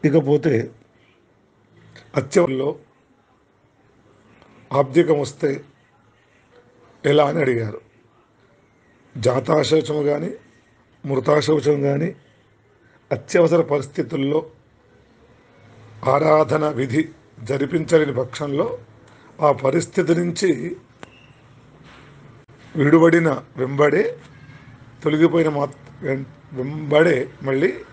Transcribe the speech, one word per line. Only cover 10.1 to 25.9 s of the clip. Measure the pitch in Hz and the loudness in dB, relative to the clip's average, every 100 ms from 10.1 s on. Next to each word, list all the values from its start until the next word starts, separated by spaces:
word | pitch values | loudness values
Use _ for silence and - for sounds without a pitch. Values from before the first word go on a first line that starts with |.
| 147 165 - _ _ _ _ _ _ 139 | -2 -6 -12 _ _ _ _ _ _ -6
మృతాశౌచం | 135 156 151 143 156 135 147 | -2 2 2 2 0 0 0
కానీ | 139 143 165 - _ _ _ _ _ _ _ _ _ | 0 -2 -4 -8 _ _ _ _ _ _ _ _ _
అత్యవసర | 123 - 180 170 170 | -8 -2 2 4 2
పరిస్థితుల్లో | 165 147 139 - 123 151 135 151 160 _ _ _ _ _ _ _ _ _ _ _ - - - - 131 | 0 -4 -4 -8 -6 -4 -2 -4 -6 _ _ _ _ _ _ _ _ _ _ _ -20 -20 -20 -6 0
ఆరాధన | 139 156 156 156 151 151 | 2 4 2 2 0 -2
విధి | 127 131 131 160 - _ - | -4 -4 -2 -4 -8 _ -20
జరిపించలేని | 110 139 139 165 165 165 147 | -8 -4 -2 -4 2 2 2
పక్షంలో | 123 120 - 147 139 214 - - - - - - - | -2 -6 -8 -6 -4 -4 -6 -16 -20 -20 -20 -20 0
ఆ | 151 | 0
పరిస్థితి | 135 135 160 165 - 156 170 | 2 0 -2 -2 -4 0 0
నుంచి | 175 170 190 135 165 - _ _ - - _ _ _ - - - - - - - - - _ - - 160 | 0 -2 -2 -2 -4 -12 _ _ -20 -20 _ _ _ -20 -20 -20 -20 -20 -20 -20 -20 -20 _ -20 -12 -2
విడువడిన | 143 160 165 170 165 127 - - | 4 6 6 4 2 -2 -8 -6
వెంబడే, | 131 139 147 160 480 - - - - - - - - - | -6 2 2 2 -2 -6 -18 -20 -20 -20 -20 -20 -20 -8
తొలగిపోయిన | 156 151 165 165 156 | -4 2 2 4 0
మాత్-, | 143 143 - - | -2 -6 -8 -20